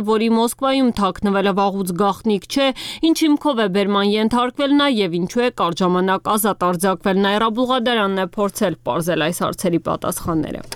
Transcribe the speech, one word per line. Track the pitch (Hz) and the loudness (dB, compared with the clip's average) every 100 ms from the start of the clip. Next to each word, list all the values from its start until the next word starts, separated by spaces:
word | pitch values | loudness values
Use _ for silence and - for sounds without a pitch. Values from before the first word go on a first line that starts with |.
| 208 | 2
որի | 220 226 226 | 2 2 2
Մոսկվայում | 233 - 269 269 254 214 | 0 0 0 2 2 2
թաքնվելը | 202 - 208 196 196 190 | -2 0 0 0 0 2
վաղուց | 202 196 190 170 | 0 -2 -4 0
գաղտնիք | 202 185 226 202 - | 0 0 -2 -2 -2
չէ, | 277 269 254 - - 320 | 0 0 -2 -10 -2 0
ինչ | 320 | 2
հիմքով | 320 294 302 233 | 2 2 0 0
է | 214 185 | 0 2
բերման | 202 202 202 | 2 2 2
ենթարկվել | 208 220 240 247 269 277 285 | 2 2 0 -2 -2 2 4
նա | 285 226 | 4 2
և | 190 170 | 0 0
ինչու | 175 240 247 | -2 0 -2
է | - | 0
կարճ | 175 165 | -2 0
ժամանակ | 180 180 185 190 - 214 | 2 2 2 0 0 0
ազատ | 214 185 180 | 0 0 0
արձակվել։ | 180 190 185 208 190 | 0 -2 -2 0 2
Նաիրա | 196 208 226 220 | 2 2 0 0
Բուղադարանն | 254 254 233 233 196 196 | 0 0 0 0 0 -2
է | 220 - | -4 -2
փորձել | 202 - 196 160 - | -4 0 -2 -2 -4
պարզել | 135 170 160 156 | -2 0 0 -2
այս | 175 185 | -2 -4
հարցերի | - 185 170 - | -2 -2 -2 -2
պատասխանները։ | 160 - 175 - 160 - - - | -4 -4 -6 -4 -4 -4 -8 -12